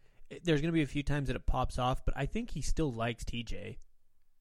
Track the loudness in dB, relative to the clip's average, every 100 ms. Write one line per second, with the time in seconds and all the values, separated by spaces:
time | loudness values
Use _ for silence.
0 | -20 -20 -18 -6 2 2 4 2 2 0
1 | 0 0 0 -2 0 2 2 0 0 2
2 | 0 0 0 -2 -2 -2 2 2 2 0
3 | -2 -2 -6 -6 -4 -6 -6 -10 -14 -20
4 | -20 -20 -20 -8